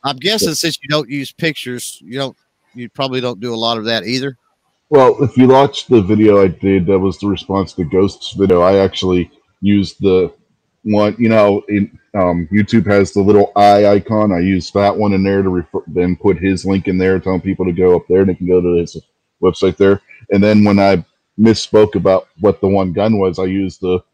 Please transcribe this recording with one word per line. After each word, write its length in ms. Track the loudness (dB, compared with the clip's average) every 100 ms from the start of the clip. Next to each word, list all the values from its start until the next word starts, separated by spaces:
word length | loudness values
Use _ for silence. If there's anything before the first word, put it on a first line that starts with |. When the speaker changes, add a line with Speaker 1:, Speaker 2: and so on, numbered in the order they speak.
Speaker 1:
I'm 140 | -8 -6
guessing 320 | -4 -4 -4
Speaker 2:
Yeah. 60 |
Speaker 1:
since 240 | -4 -6 -8
you 60 | -6
don't 200 | -6 -6
use 220 | -10 -12
pictures, 720 | -8 -8 -8 -12 -12 -14 -18
you 140 | -14 -8
don't, 180 | -8 -10 _ _ _
you 140 | -18 -18
probably 320 | -8 -6 -4
don't 180 | -6 -8
do 160 | -8
a 20 | -4
lot 220 | -4 -4
of 60 |
that 200 | -4 -6
either. 320 | -4 -6 -8 -12 _ _ _ _ _
Speaker 2:
Well, 340 | 4 4 2
if 140 | -2 2
you 100 | 4
watched 420 | 6 2 -2 0
the 140 | 2
video 400 | 2 2 4 4
I 60 | 2
did, 380 | 0 0 0 2
that 120 | 0
was 200 | 0 -4
the 100 | -6
response 440 | -6 -4 -4 -4
to 100 | -6
Ghost's 480 | -4 0 -2 -4 -14
video. 300 | -2 2 4
I 160 | 4 2
actually 520 | 0 -2 -2 -2 -4 _ _ _
used 400 | 0 0 0 -2
the 320 | 0 2 0 -6 _ _ _ _
one, 300 | -4 0 0 0
you 120 | 0
know, 340 | 4 2 0 -2
in, 280 | -4 -4 -8 _
um, 340 | -4 -2 -2 -2
YouTube 340 | -2 0 0 2
has 260 | 0 2
the 80 | 0
little 320 | 2 4 2
eye 320 | 2 4 6 4
icon. 460 | 2 0 -2 0
I 80 | 0
used 340 | 0 -2 -2
that 220 | -2 0 0
one 160 | -2
in 100 | 0
there 180 | 0 0
to 80 | 0
refer, 360 | -4 -6 -10 -8
then 300 | -4 -2 0
put 200 | -2 0
his 280 | -2 -4
link 240 | -2 -4 -2
in 100 | -2
there, 220 | 0 -2
telling 200 | -2 -4
people 240 | -4 -4
to 80 | -4
go 220 | 0 2
up 140 | 2 0
there, 140 | 0
and 60 | 0
they 60 |
can 140 | -2 0
go 120 | 0
to 200 | 0 -2
his 160 | -4 -12 _ _ _ _
website 360 | -4 0 -4 0
there. 240 | 0 0 _ -20 _
And 120 | 0
then 220 | 2 4
when 160 | 4 4
I 240 | 2 0 -4 _ _ 0
misspoke 560 | 2 2 0 2 2
about 320 | 0 0 0 -2 _
what 200 | -2 0
the 60 | -2
one 260 | 0 -2
gun 260 | -2 -2 0
was, 200 | -2 -2
I 60 |
used 360 | -4 -4 -6 -6
the 220 | -4 -4 _